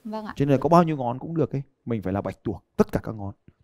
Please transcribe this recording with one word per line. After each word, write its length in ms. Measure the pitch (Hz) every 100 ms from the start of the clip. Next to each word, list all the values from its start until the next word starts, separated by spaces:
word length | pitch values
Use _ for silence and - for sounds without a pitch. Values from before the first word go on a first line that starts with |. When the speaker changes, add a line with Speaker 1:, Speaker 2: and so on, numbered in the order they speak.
Speaker 1:
Vâng 220 | 220 214 214
ạ. 60 | -
Speaker 2:
Cho 80 |
nên 80 | 143
là 60 | 131
có 100 | 143
bao 140 | 170
nhiêu 140 | 165 151
ngón 220 | 120 127
cũng 180 | 151 165
được 160 | 143
ấy. 100 | 139 139 _
Mình 180 | - 117
phải 100 | 92
là 80 | 98
bạch 220 | 95 90
tuộc, 220 | - 85 _ -
tất 160 | 214
cả 80 | -
các 100 | -
ngón. 200 | 110 98 - _ _